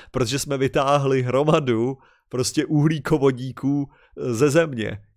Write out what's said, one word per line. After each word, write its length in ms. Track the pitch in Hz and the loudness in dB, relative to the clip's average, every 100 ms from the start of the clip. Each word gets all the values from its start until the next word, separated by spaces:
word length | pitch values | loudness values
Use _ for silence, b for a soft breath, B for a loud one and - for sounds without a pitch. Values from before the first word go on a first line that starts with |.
| B | B
protože 280 | 127 113 135 | -4 -2 -4
jsme 180 | 147 139 | -4 -2
vytáhli 640 | 135 151 139 143 139 135 | 0 0 2 2 2 0
hromadu 760 | 127 127 151 160 131 113 123 135 b b b | 0 0 2 2 2 0 -2 -4 b b b
prostě 360 | 123 127 156 147 | -4 -4 -2 0
uhlíkovodíků, 1200 | 151 151 160 - 151 139 123 131 120 139 143 139 | 2 2 0 -2 2 2 0 -6 -6 -2 -2 -4
eh, 440 | _ _ - 135 | _ _ -8 -4
ze 160 | 113 147 | 2 4
země, 520 | 156 160 120 107 101 - | 4 2 -2 -6 -8 -14